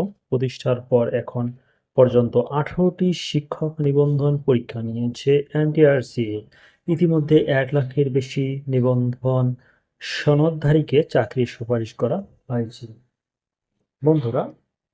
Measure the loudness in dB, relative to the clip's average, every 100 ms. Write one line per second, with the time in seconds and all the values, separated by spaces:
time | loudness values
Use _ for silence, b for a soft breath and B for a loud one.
0 | -4 -8 _ -2 -2 -4 -2 -4 0 2
1 | 2 -2 -4 -6 -6 -8 b b b 2
2 | 4 4 2 0 0 -2 -2 0 0 0
3 | -2 -2 -4 -4 -4 -6 -6 -2 0 2
4 | 2 2 0 0 0 0 -2 -8 -8 -4
5 | -4 -2 0 0 0 -2 0 4 4 4
6 | -2 -6 -4 -6 -10 b b b -4 0
7 | 2 2 4 2 4 0 0 -2 -2 -2
8 | 0 -2 -4 -4 -4 -6 -4 0 2 0
9 | -2 -2 -2 0 0 -2 b b b _
10 | -12 -4 2 2 2 0 2 2 2 0
11 | 2 0 -2 -2 -4 -4 -4 -4 -4 -4
12 | -4 -4 -6 _ -8 -6 -6 -10 -20 -20
13 | _ _ _ _ _ _ _ _ _ _
14 | 2 2 0 -4 -6 -10 _ _ _